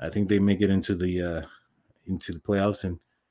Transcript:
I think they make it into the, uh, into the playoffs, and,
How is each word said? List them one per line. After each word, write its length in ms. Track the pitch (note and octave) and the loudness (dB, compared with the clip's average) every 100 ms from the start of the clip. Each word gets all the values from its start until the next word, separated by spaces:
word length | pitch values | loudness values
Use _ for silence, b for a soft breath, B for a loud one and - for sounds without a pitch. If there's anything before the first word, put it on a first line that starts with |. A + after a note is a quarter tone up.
I 100 | D#2+ | -6
think 200 | G#2 G2 | -2 2
they 100 | G2+ | 4
make 220 | G2+ F#2+ | 4 4
it 80 | G2+ | 4
into 260 | G2 - F#2 | 2 0 -2
the, 260 | F2+ F2+ | 0 -2
uh, 200 | F2 E2 D#2 b b _ _ _ - | -2 -4 -8 b b _ _ _ -8
into 260 | F#2 - | -8 -6
the 80 | E2 | -10
playoffs, 460 | - G2+ G2+ G2+ F#2+ | -2 0 2 0 -4
and, 140 | F2 - _ _ | -8 -12 _ _